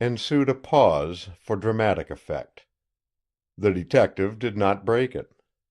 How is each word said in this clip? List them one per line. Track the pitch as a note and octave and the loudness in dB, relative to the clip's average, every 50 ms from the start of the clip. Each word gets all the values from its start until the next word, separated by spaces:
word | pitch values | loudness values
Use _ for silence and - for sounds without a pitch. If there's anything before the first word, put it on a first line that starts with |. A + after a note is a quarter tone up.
Ensued | A#2 B2 A#2+ A2 - - D3+ C#3+ C#3 C3+ | -4 -4 -4 -4 -4 -2 0 0 2 2
a | C3 | -2
pause | C3 - - - D3 B2 F#2 D#2+ D2 C#2+ E2 F2 F2+ - F#2 F2+ - | -4 -4 0 4 4 6 6 4 2 0 -4 -6 -10 -12 -18 -20 -14
for | _ - A2 | _ -6 -6
dramatic | F#2+ F#2 A2+ A2 A2 A2 G#2+ F#2 F#2 - - | -4 -2 -2 0 2 2 2 0 0 -4 -10
effect. | D2+ - _ - D#2+ C#2 - - _ - - _ _ _ _ _ _ _ _ _ _ _ _ _ _ _ _ _ _ | -12 -14 _ -8 -8 -8 -8 -12 _ -20 -20 _ _ _ _ _ _ _ _ _ _ _ _ _ _ _ _ _ _
The | - F#2+ G#2 | -2 0 0
detective | F#2 F2+ F2 - - C3 G#2+ F#2 - - G2 G2+ A2 A2 | 0 0 -2 2 4 4 4 4 2 -2 -4 -4 -4 -6
did | B2 A#2+ G2+ | -8 -6 -2
not | G#2 G2+ F#2+ G2 F#2+ G2 | 0 0 0 0 0 -2
break | A2 A2+ A#2+ C3 B2+ - | -2 0 0 0 -2 -6
it. | D2+ - _ _ _ _ _ _ _ _ _ | -10 -12 _ _ _ _ _ _ _ _ _